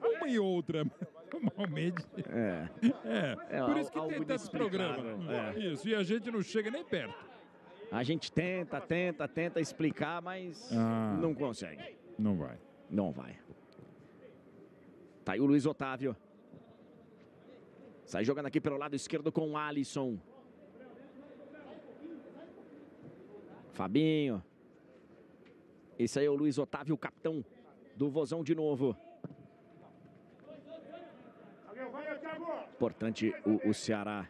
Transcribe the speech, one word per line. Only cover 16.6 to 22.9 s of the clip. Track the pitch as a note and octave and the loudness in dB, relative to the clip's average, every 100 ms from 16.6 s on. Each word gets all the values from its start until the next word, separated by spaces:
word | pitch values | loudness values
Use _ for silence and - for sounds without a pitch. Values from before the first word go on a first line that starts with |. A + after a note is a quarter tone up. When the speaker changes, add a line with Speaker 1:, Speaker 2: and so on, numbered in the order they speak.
| - - - - - - - - - - - - - - | -20 -20 -20 -20 -20 -20 -20 -20 -20 -20 -20 -20 -20 -20
Speaker 2:
Sai | - F2+ | -6 0
jogando | A2 C#3+ C#3+ | 2 2 2
aqui | D#3 | 0
pelo | D#3 C#3 | 2 -2
lado | D3 | -2
esquerdo | C#3+ - D#3+ D3+ | -4 -2 -2 0
com | D#3+ D#3 | 0 0
o | D3+ | 0
Alisson. | D3+ D3 C3 C#3+ C3 G#2 - - - - - - - - C#4 C4 C#4+ - C#4+ D4 D4 - - A3+ D4+ D#4 C4 - E4 - - - - | -2 -2 -2 0 -2 -2 -8 -20 -20 -20 -20 -20 -18 -18 -20 -18 -18 -18 -18 -18 -16 -16 -16 -14 -12 -12 -14 -16 -16 -18 -18 -18 -20